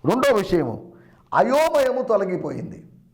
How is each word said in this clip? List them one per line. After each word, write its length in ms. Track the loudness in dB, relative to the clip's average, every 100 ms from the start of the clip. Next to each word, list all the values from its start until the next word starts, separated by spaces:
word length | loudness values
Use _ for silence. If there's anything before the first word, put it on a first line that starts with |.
రెండో 300 | 0 2 2
విషయము, 580 | 2 0 -2 -2 -8 -14 -20 -20 _ _
అయోమయము 680 | 0 2 4 2 2 2 0
తొలగిపోయింది. 880 | -2 -2 0 -4 -6 -10 -12 -16 -20 -20 _